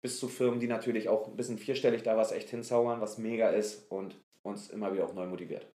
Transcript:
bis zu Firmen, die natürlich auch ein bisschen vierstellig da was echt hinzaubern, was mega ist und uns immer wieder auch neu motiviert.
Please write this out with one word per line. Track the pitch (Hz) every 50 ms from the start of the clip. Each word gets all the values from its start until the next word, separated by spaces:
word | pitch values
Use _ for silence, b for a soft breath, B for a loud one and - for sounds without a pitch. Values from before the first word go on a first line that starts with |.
bis | - 127 -
zu | - - 123
Firmen, | - - 127 123 120 120
die | 117
natürlich | 120 117 113 - 123 113 110 104 92
auch | 107 110 -
ein | - -
bisschen | 107 113 123 120
vierstellig | 104 - - 131 - - 131 117 113 -
da | 117 110
was | 110 110 110
echt | 92 87 - -
hinzaubern, | - 117 113 - 123 120 120 120 117 117
was | 110 101 -
mega | - 110 110 117 113 113 101
ist | - 107 104 - - - - _
und | 98 98 95 95 98 - _ _ _ _ _
uns | 101 101 104 101 -
immer | - 107 107 98 95
wieder | 95 87
auch | - -
neu | 92 90
motiviert. | 90 90 87 90 - - - - - _